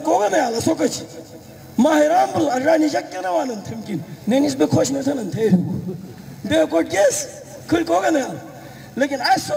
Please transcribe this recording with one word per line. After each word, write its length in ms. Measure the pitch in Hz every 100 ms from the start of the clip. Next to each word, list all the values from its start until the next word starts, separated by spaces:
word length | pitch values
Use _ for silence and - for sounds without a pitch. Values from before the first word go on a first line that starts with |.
کوگا 260 | 311 359 403
نہیں 120 | 370
آلس، 220 | 247 226
سو 120 | 330 311
کچھ۔ 280 | 262 - - - - - - - - -
ماہ 220 | 294 302
رام 300 | 302 359 381 381
بل 140 | 294
اگرانی 380 | 254 285 320 302
جگ 220 | 285 -
کے 60 | -
نوانن 380 | - 339 269 214
تھے 120 | - 226
مکین۔ 220 | 202 175 - 151 -
نہیں، 200 | 262 294
اس 80 | 269
بے 100 | 302
خوش 260 | - -
نہ 100 | 269
تھے 120 | 269
نن 160 | 277 190
تھے۔ 200 | 196 220 180 135 190 180 - - - - -
بے 120 | 208 311 311
کوٹ 220 | 330 -
کیس، 360 | 381 494 - - - - - -
کھل 160 | 330
کوگا 260 | 320 349 370
نہیں 140 | 302
آلس۔ 160 | 220 143 - - - - - -
لیکن 240 | 269 269
ایس 260 | 330 359
سو 60 | -